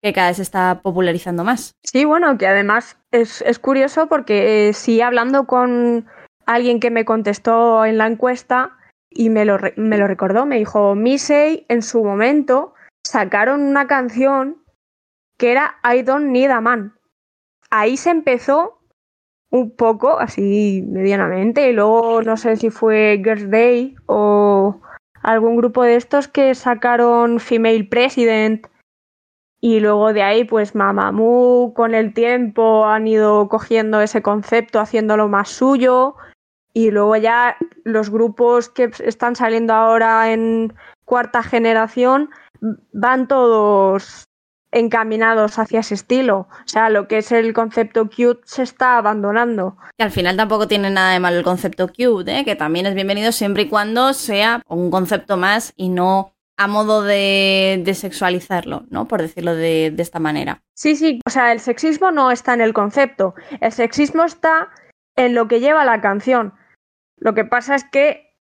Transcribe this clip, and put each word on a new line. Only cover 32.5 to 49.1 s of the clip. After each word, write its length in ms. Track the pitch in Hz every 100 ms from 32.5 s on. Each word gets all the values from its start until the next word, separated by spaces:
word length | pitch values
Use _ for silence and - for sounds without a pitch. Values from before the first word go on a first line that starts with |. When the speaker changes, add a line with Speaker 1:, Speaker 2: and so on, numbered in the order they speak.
| 208 226 220 214
Speaker 2:
han 200 | 214 220
ido 420 | 220 214 214 202
cogiendo 520 | 220 - 226 214 214
ese 200 | 214 226
concepto, 600 | 202 208 202 226 226 226
haciéndolo 480 | 214 226 214 214 214
más 200 | 202 202
suyo, 680 | - 262 277 254 254 262 285 - _ _ _ _
y 180 | 226 226
luego 240 | 208 208 220
ya 400 | 220 233 240 - 339 -
los 260 | - 220 208
grupos 580 | 214 233 214 240 240 233
que 220 | - 240 233
están 380 | - 214 240 240
saliendo 380 | 240 226 226
ahora 580 | 220 226 226 226 226 226
en 400 | 226 226 226 226 - - _
cuarta 400 | - 247 240 247
generación 840 | 233 240 226 226 220 254 247 269 294 - _ _ 220 214 _
van 360 | 208 233 262 254
todos 960 | 269 247 226 208 202 196 196 - - - _ _ _ _
encaminados 880 | - 233 226 220 220 226 226 214 214
hacia 220 | 220 226
ese 140 | 220
estilo. 520 | 202 - 247 262 196 185
O 200 | - -
sea, 220 | 233 220
lo 180 | 214 202
que 100 | 214
es 140 | 214
el 200 | 233 226
concepto 520 | 220 226 233 220 226 214
cute 320 | - 240 240
se 180 | _ -
está 360 | 254 - 254 247
abandonando. 800 | 208